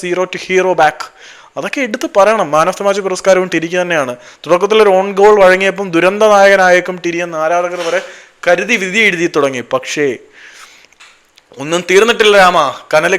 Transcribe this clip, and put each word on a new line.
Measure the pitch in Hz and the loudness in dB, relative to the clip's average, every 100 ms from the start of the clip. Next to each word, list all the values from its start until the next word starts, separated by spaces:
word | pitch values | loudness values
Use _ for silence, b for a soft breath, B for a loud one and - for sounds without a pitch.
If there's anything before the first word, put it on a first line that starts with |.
zero | 180 175 185 | -6 -4 -6
to | 175 - | -8 -4
hero | 185 185 180 | -2 0 2
back | 190 - - _ B B B - | 0 0 -14 _ B B B -12
അതൊക്കെ | 175 294 254 | -10 -6 -6
എടുത്ത് | 240 320 214 | -6 -4 2
പറയണം. | 196 220 165 151 | 2 2 0 0
Man | 165 | 0
of | 185 | -2
the | 202 | -2
Match | 196 190 | -2 -4
പുരസ്കാരവും | 185 196 185 185 | -4 0 2 0
ടിരിക്ക് | 175 165 180 | -2 -2 -4
തന്നെയാണ്. | 180 165 131 - B B | -2 -2 -4 -6 B B
തുടക്കത്തിൽ | - 175 196 214 | -2 0 2 2
ഒരു | 208 185 | 4 2
ഓൺ | 196 196 | 0 2
ഗോൾ | 208 214 | 4 6
വഴങ്ങിയപ്പം | 185 185 196 185 196 | 4 4 0 -4 -4
ദുരന്ത | 165 180 202 214 | 0 0 2 2
നായകനായേക്കും | 202 196 196 185 180 175 185 170 | 4 4 4 2 2 0 -8 -8
ടിരി | 170 175 | -6 -8
എന്ന് | 160 | -6
ആരാധകർ | 160 175 175 175 165 | -2 -2 -4 -6 -6
വരെ | 175 190 B B B - | -6 -6 B B B -2
കരുതി | 175 202 233 | 0 0 -4
വിധി | 190 202 214 | -4 0 0
എഴുതി | 175 170 | 0 -2
തുടങ്ങി. | 160 139 127 117 | -2 -2 -4 -6
പക്ഷേ | 165 - - 143 120 _ B B B B B B _ - _ _ _ _ - | -6 -6 -4 -4 -4 _ B B B B B B _ -20 _ _ _ _ -14
ഒന്നും | 143 170 175 | -6 -4 0
തീർന്നിട്ടില്ല | 185 220 220 214 202 | 2 2 2 2 4
രാമ, | 185 175 139 123 - | 4 4 0 -4 -2
കനൽ | 156 170 | 0 0